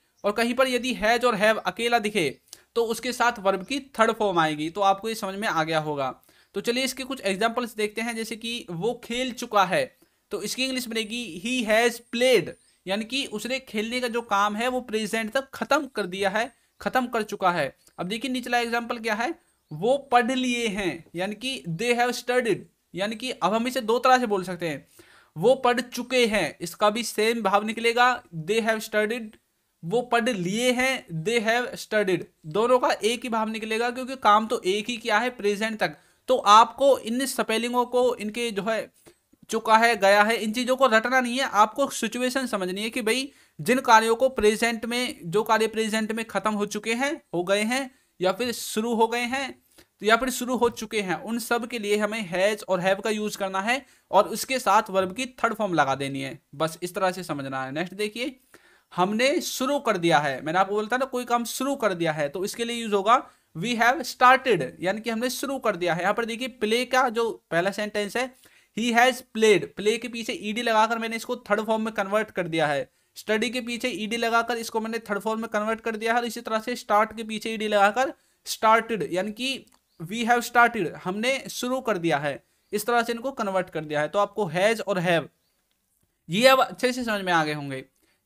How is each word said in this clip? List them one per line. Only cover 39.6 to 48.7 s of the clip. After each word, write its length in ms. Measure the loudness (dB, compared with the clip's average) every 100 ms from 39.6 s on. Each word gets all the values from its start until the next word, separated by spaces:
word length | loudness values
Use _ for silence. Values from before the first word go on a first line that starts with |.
| 4 6
है, 180 | 6 6
गया 260 | 6 6
है, 120 | 6 2
इन 140 | -2
चीज़ों 240 | -2 0 4
को 120 | 6
रटना 320 | 4 4 0
नहीं 160 | 0 -2
है। 120 | 0 4
आपको 340 | 4 4 -2
सिचुएशन 540 | -2 -4 -2 -2 -2 -2
समझनी 360 | -4 -4 -4
है 60 | -4
कि 120 | -2
भाई 280 | 0 0 -2 _ _ -8
जिन 200 | 0 2
कार्यों 360 | 8 8 8 2
को 140 | 2
प्रेजेंट 540 | 4 4 4 0 -2 -4
में, 340 | -4 -4 -6 -2
जो 180 | -2
कार्य 240 | 2 2 2
प्रेजेंट 440 | 0 -2 0 -2
में 120 | -4 -4
खत्म 280 | -2 -2
हो 120 | -2 -4
चुके 260 | -4 -4
हैं, 220 | -2 -2 -4 -6
हो 100 | -4
गए 180 | 0 0
हैं 260 | 0 -2 -4 _ _ -2
या 120 | -2
फिर 200 | 0 -4
शुरू 420 | -4 -6